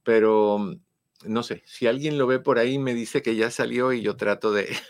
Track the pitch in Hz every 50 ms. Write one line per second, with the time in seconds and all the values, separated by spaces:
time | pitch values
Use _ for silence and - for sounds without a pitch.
0 | _ - 113 113 107 110 110 107 107 104 104 104 104 92 85 - _ _ _ _
1 | _ _ _ _ - - 110 117 113 - - 87 - - - - 123 117 117 135
2 | 143 156 151 143 131 123 131 131 - 143 131 117 117 123 135 139 135 127 120 117
3 | 113 - - 143 - 117 113 110 110 117 - - 127 117 120 123 123 131 127 120
4 | 104 107 101 - - 104 104 - - 110 104 104 95 - - - -